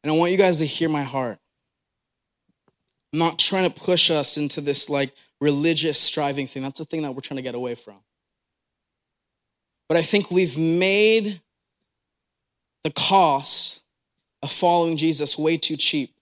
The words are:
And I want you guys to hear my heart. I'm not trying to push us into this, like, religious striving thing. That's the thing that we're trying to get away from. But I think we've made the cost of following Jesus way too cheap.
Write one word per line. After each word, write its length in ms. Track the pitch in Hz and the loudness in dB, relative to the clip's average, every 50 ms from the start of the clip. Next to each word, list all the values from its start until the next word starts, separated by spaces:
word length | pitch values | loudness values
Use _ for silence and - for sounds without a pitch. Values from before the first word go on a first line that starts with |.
And 100 | - 147 | -2 0
I 40 | 156 | 2
want 160 | 160 175 175 | 2 2 2
you 60 | 185 190 | 4 4
guys 200 | 196 185 175 151 | 4 4 4 2
to 60 | 160 | 0
hear 220 | 143 - - 165 156 | -2 -2 -2 -2 0
my 140 | 156 147 | 0 -2
heart. 360 | 143 127 120 135 127 117 101 _ _ _ _ _ _ _ _ _ _ _ _ _ _ _ _ _ _ _ _ _ _ _ _ _ _ _ _ _ _ _ _ _ _ _ | -4 -4 -4 -4 -4 -6 -8 _ _ _ _ _ _ _ _ _ _ _ _ _ _ _ _ _ _ _ _ _ _ _ _ _ _ _ _ _ _ _ _ _ _ _
I'm 60 | - 156 | -2 0
not 200 | 165 170 160 - | 0 0 2 0
trying 320 | - - 196 190 185 175 | 0 0 2 0 0 0
to 100 | - - | -2 -4
push 300 | - - 180 175 - - | -2 0 2 2 2 2
us 260 | 165 151 139 - - | 0 0 0 0 -2
into 240 | 151 147 139 - 160 | -2 -2 -4 -6 -4
this, 280 | 143 147 139 - - - | -4 -2 0 0 -2 -2
like, 240 | 147 139 139 135 _ _ _ _ _ _ | -2 -2 -2 -4 _ _ _ _ _ _
religious 600 | 143 147 143 143 151 165 165 151 156 160 139 - | -2 0 0 2 0 0 0 0 -2 0 0 2
striving 460 | - - - 160 147 143 139 143 135 | 2 2 2 0 -2 -2 -4 -4 -8
thing. 160 | 127 - 139 | -8 -8 -8
That's 160 | 131 139 - - | -10 -8 -8 -10
the 60 | 156 | -10
thing 180 | _ - 160 | _ -6 -6
that 100 | 151 143 | -6 -6
we're 80 | 127 135 | -8 -10
trying 160 | - - 143 | -12 -10 -10
to 60 | 135 | -8
get 120 | 127 127 117 | -8 -8 -8
away 200 | 123 127 123 120 | -6 -6 -8 -8
from. 220 | - - 107 101 95 _ _ _ _ _ _ _ _ _ _ _ _ _ _ _ _ _ _ _ _ _ _ _ _ _ _ _ _ _ _ _ _ _ _ _ _ _ _ | -10 -12 -18 -20 _ _ _ _ _ _ _ _ _ _ _ _ _ _ _ _ _ _ _ _ _ _ _ _ _ _ _ _ _ _ _ _ _ _ _ _ _ _ _
But 80 | 160 | 0
I 60 | 170 | 0
think 280 | 160 - - 202 190 - | 2 2 0 0 0 0
we've 260 | 175 185 185 160 131 | 0 0 0 0 0
made 840 | 151 165 160 165 175 185 190 196 208 214 214 220 226 202 214 196 170 _ _ _ _ _ _ _ _ _ _ _ _ _ _ _ _ _ _ _ _ _ _ _ _ _ _ _ _ - | 0 0 2 2 2 2 2 2 4 4 4 4 2 0 -2 -8 -10 _ _ _ _ _ _ _ _ _ _ _ _ _ _ _ _ _ _ _ _ _ _ _ _ _ _ _ _ -8
the 60 | 160 | -6
cost 920 | - - - - 190 196 175 156 139 139 139 - - - - - - - _ _ _ _ _ _ _ _ _ _ _ _ | -2 0 0 4 6 6 6 6 4 0 0 0 0 0 0 -2 -6 -8 _ _ _ _ _ _ _ _ _ _ _ _
of 80 | 147 143 | -6 -2
following 460 | - - 185 175 175 175 170 170 165 | 0 2 2 4 4 4 2 0 -2
Jesus 400 | 143 156 165 156 143 151 139 - | 0 0 0 0 0 0 -2 0
way 220 | - 151 156 165 156 | 0 0 0 0 0
too 180 | - - 160 | 0 -2 -2
cheap. 380 | 139 - - - 147 131 - _ _ | -2 -2 -2 -2 -2 -4 -6 _ _